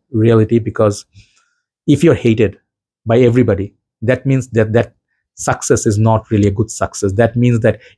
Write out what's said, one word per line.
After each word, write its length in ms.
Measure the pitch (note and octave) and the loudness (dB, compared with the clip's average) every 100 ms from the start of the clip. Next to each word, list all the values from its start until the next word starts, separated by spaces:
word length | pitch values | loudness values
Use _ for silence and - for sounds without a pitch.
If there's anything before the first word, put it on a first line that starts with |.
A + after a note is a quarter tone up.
| _ | _
reality, 480 | A2+ A#2 A2+ G#2+ A#2 | -2 2 2 2 0
because 460 | G#2+ - G#2+ G2+ - _ _ _ _ _ _ _ - | -2 -2 -2 -2 -14 _ _ _ _ _ _ _ 0
if 160 | C#3 | 2
you're 120 | E3+ | 2
hated 440 | C3 A#2 A2 G2 - _ _ _ _ | 2 0 0 -2 -4 _ _ _ _
by 140 | G#2+ A#2 | -2 2
everybody, 560 | A#2+ B2 A2 G2 G2+ _ _ - | 2 2 0 -2 -6 _ _ -10
that 240 | A2 B2+ | -4 -4
means 240 | C3+ C3+ A#2+ | -2 -2 -2
that 220 | A#2 A2 | -2 0
that 220 | A#2 - _ _ _ _ | 0 -2 _ _ _ _
success 500 | - - C3 - B2 | -8 -6 -4 -2 0
is 140 | A#2 G#2 | 0 0
not 320 | A2 A2 - | 2 0 -2
really 180 | G#2+ G2+ | 0 0
a 20 | |
good 200 | G2+ G#2 | -2 -6
success. 420 | - F#2 - G2+ | -6 -8 -4 -4
That 240 | G2 A2+ A#2+ | 0 -2 0
means 240 | B2 A#2 | 0 2
that 220 | A2+ - - | 0 -4 -12